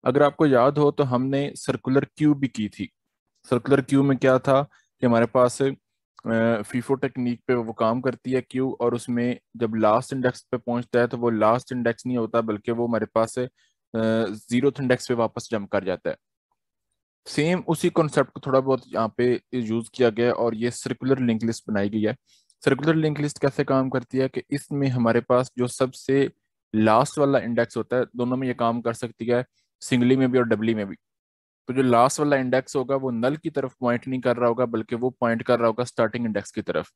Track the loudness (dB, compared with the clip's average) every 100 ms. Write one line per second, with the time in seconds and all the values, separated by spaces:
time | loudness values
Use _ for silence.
0 | 0 4 2 4 4 6 4 4 0 2
1 | 0 0 0 -2 -4 -6 -6 -4 0 0
2 | 0 0 2 2 -2 -4 -6 -6 -12 _
3 | _ _ _ _ -2 -2 2 2 4 2
4 | 2 2 2 2 2 2 0 _ _ _
5 | 2 2 2 4 2 2 -2 -2 _ _
6 | _ -14 -4 0 0 0 -4 -8 -4 -2
7 | -2 -4 -6 -6 -2 -2 -2 -2 0 0
8 | -2 -6 -4 -4 -4 -4 -4 -2 -2 -2
9 | -4 -4 -2 -4 _ -6 -4 2 2 2
10 | 0 -2 -2 -2 _ -8 -4 -6 -2 0
11 | 0 0 -2 2 4 2 -2 -4 -4 -4
12 | -4 -4 -2 -2 -2 -6 -4 -2 -2 -2
13 | -2 0 -2 -2 -8 _ _ _ _ -2
14 | 0 0 -2 -6 -2 2 2 0 -2 -2
15 | 0 -2 -2 -4 -6 -6 -2 -4 -2 -4
16 | -6 -8 _ _ _ _ _ _ _ _
17 | _ _ -8 -2 0 0 -2 -2 0 0
18 | 0 0 -2 -4 0 0 2 -2 -2 -4
19 | -4 0 0 0 _ -8 -4 -4 -6 0
20 | 0 2 0 0 -2 -2 -6 -4 -8 -6
21 | -2 0 0 0 -2 -6 -6 -4 -2 -2
22 | -2 -4 _ _ _ _ -2 0 0 0
23 | 0 -2 -6 -2 -2 -2 0 0 0 -4
24 | -4 -4 -2 -4 -8 -10 -6 -4 -2 0
25 | 2 0 2 0 0 -4 -6 -2 -4 -4
26 | -2 0 0 _ _ _ _ 2 4 4
27 | 2 0 2 2 0 -2 -2 -4 -2 -2
28 | -2 -4 -4 -2 -4 -2 -2 0 -4 -6
29 | -10 -8 -2 -2 -2 _ _ _ -2 2
30 | 4 4 4 2 2 0 0 -2 -4 -10
31 | _ _ _ _ _ _ -6 0 4 6
32 | 4 2 0 0 2 0 0 -4 -2 -2
33 | -2 -2 -2 -2 -6 -6 -6 _ -2 -2
34 | -4 -4 -2 2 0 2 -2 -2 -4 -4
35 | -4 -2 -2 0 0 2 2 0 -6 0
36 | 0 0 -4 -4 -6 -10 -4 -4 -6